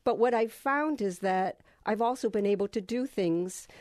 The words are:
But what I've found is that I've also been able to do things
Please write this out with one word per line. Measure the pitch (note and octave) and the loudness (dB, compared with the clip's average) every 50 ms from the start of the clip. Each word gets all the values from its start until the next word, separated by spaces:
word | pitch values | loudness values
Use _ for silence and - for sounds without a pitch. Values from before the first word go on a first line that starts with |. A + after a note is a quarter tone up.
| - | 0
But | B3+ A3+ F#3+ | 0 2 4
what | A#3 B3 A#3+ | 4 4 4
I've | A3+ A3+ A3+ - | 2 0 0 -2
found | - - C#4 C4+ D4 D4+ D#4 D4+ - | -4 -2 0 0 0 0 0 -2 -2
is | G#3 G3 F3+ - | -2 -4 -4 -2
that | - F#3+ F#3 F#3 F#3+ F#3+ - _ _ _ _ _ - | -2 0 0 2 0 -2 -4 _ _ _ _ _ -4
I've | - G#3+ G#3 | -4 0 2
also | A#3 A#3 B3+ B3+ - A3 | 2 0 0 0 -2 -2
been | G3 G#3+ G3+ | 0 0 2
able | G3+ G3+ F#3 G3+ G3+ | 2 2 2 0 -2
to | - A3+ | -4 -6
do | F#3+ - A3+ B3 B3+ | -6 -4 -4 -4 -4
things | C#4 - - F#3+ E3+ E3 E3+ F3+ F#3 - - - - - - | -4 -2 -2 0 2 2 0 -2 -4 -6 -12 -16 -18 -20 -20